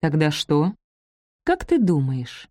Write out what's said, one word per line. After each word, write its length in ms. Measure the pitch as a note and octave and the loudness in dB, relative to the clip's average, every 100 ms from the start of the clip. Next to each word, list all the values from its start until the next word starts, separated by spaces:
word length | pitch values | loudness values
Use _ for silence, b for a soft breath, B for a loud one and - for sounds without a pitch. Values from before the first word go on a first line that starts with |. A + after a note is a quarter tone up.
"Тогда 300 | D#3+ D3+ D#3 | 0 2 0
что?" 420 | D3 - D3 E3 G#3 _ _ _ _ _ _ | 0 0 0 0 -2 _ _ _ _ _ _
"Как 220 | - F4+ - | -4 -2 0
ты 140 | E4+ | 2
думаешь 680 | G3+ D#3+ C3+ C3 A#2+ - - | 2 2 0 -4 -8 -14 -20